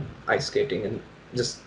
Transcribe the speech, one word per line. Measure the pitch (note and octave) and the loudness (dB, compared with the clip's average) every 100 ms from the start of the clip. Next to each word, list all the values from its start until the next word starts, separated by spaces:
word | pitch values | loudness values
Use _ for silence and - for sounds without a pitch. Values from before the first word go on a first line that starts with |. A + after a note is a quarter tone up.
| - - - | -2 -6 2
ice | A2 - | 2 4
skating, | G#2 - F#2+ | 2 2 2
and | G2+ G#2+ - - - B2 | 0 -2 -6 -16 -6 -2
just, | A2+ - | 0 -2